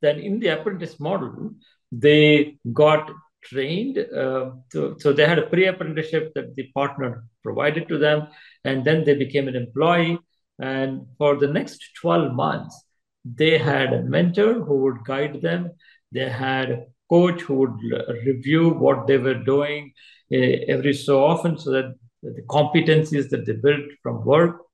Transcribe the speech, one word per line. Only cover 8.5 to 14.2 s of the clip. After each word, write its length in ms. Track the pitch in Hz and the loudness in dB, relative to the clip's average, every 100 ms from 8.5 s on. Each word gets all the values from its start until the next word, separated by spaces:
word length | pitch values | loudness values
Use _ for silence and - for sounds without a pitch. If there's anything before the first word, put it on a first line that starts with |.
| _ | _
and 200 | 135 135 | -6 -2
then 200 | 135 160 | 2 2
they 100 | 147 | 2
became 340 | 139 127 143 131 | 2 0 -2 -2
an 80 | 127 | -6
employee. 600 | 120 135 165 175 165 170 _ _ _ - | -6 0 2 2 0 -4 _ _ _ -12
And 460 | 131 135 135 131 - - | -6 -4 -4 -6 -12 -2
for 180 | 147 143 | 0 2
the 120 | 143 | 0
next 360 | 151 - - - - | 0 -6 -12 -20 -6
twelve 320 | 170 170 139 | 0 0 0
months, 480 | 123 78 - - - _ _ _ _ | -2 -2 -4 -10 -20 _ _ _ _
they 340 | 123 117 156 156 | -12 0 2 2
had 340 | 123 139 127 | 2 0 0
a 100 | 120 | -2
mentor 520 | 123 151 | 0 0